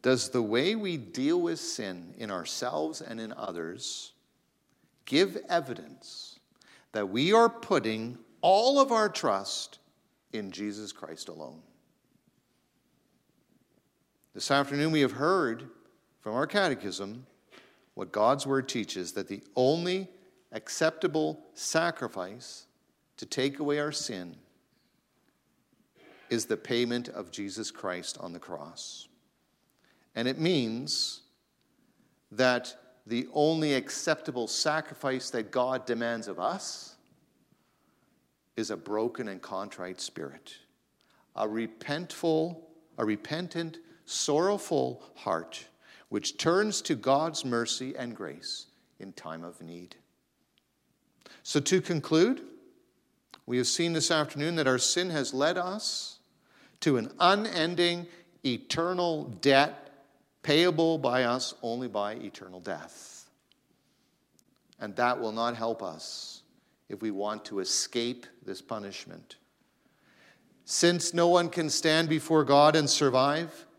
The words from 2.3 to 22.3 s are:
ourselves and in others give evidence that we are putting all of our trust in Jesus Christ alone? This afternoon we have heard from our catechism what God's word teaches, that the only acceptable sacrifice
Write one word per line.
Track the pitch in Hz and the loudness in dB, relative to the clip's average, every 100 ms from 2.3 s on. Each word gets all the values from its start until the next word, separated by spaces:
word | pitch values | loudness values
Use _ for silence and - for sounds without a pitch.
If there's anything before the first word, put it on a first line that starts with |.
ourselves | 95 82 - 123 156 160 156 | -6 -6 -6 -4 -2 -4 -6
and | - 113 | -10 -10
in | 110 | -10
others | 110 101 85 80 92 - - - _ _ _ _ _ _ _ _ _ - | -8 -8 -6 -8 -8 -10 -10 -14 _ _ _ _ _ _ _ _ _ 0
give | 143 190 180 - | 2 2 0 -2
evidence | 170 135 117 - - - - - - _ _ - - _ | -2 -2 -10 -12 -20 -18 -16 -16 -18 _ _ -20 -20 _
that | 107 101 | -4 -2
we | 107 160 | 0 6
are | 220 233 | 8 6
putting | 233 - 170 113 110 117 123 - _ | 2 0 2 2 -2 -6 -10 -18 _
all | 170 190 247 277 | 4 6 6 6
of | 277 | 4
our | 226 208 | 4 2
trust | 208 240 98 101 - - - _ _ _ _ _ | 2 2 2 0 -8 -8 -14 _ _ _ _ _
in | 110 98 | -8 -8
Jesus | 90 104 104 104 | -6 -6 -6 -12
Christ | - 78 82 - | -12 -14 -12 -12
alone? | 80 71 78 - _ _ _ _ _ _ _ _ _ _ _ _ _ _ _ _ _ _ _ _ _ _ _ _ _ _ | -12 -14 -14 -20 _ _ _ _ _ _ _ _ _ _ _ _ _ _ _ _ _ _ _ _ _ _ _ _ _ _
This | - - | -8 0
afternoon | 139 139 143 156 | 2 2 0 2
we | 156 | 4
have | 135 | 4
heard | 107 151 190 139 113 131 - _ _ _ _ | 2 2 2 2 -2 -10 -20 _ _ _ _
from | 107 117 | -6 -2
our | 165 | 0
catechism | 208 185 113 101 90 98 113 131 _ _ - - _ _ - | 2 2 0 -6 -8 -10 -12 -18 _ _ -20 -20 _ _ -10
what | 95 | -6
God's | 107 110 139 135 | 4 4 4 2
word | 135 127 | 0 0
teaches, | 120 101 95 85 | -4 -4 -6 -6
that | - 92 | -6 -6
the | 101 - - | -10 -6 2
only | 127 165 175 185 185 - - _ _ | 4 4 0 -2 -4 -14 -20 _ _
acceptable | 113 - - 160 160 180 156 156 156 - | -14 -10 2 2 2 0 0 -2 -4 -14
sacrifice | - - 160 170 - 120 98 92 | -10 -2 0 0 -2 -8 -6 -8